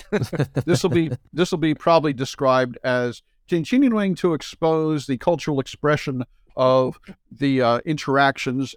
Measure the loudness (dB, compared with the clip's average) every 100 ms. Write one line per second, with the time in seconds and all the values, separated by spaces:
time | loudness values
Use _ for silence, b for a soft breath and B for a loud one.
0 | -6 -4 -2 -4 -4 -2 0 2 2 2
1 | 0 -4 _ -2 -2 0 0 0 4 4
2 | 2 -2 -6 -2 2 2 0 -4 -2 -2
3 | -2 -6 _ _ -4 -4 0 2 2 2
4 | 0 0 0 -2 -6 -2 0 2 0 -2
5 | -4 -4 -2 -2 -2 -4 -4 -2 0 0
6 | -2 -6 -8 _ _ 0 2 4 0 -4
7 | -16 B _ -4 0 2 2 2 -2 -4
8 | 0 2 2 0 -4 -4 -6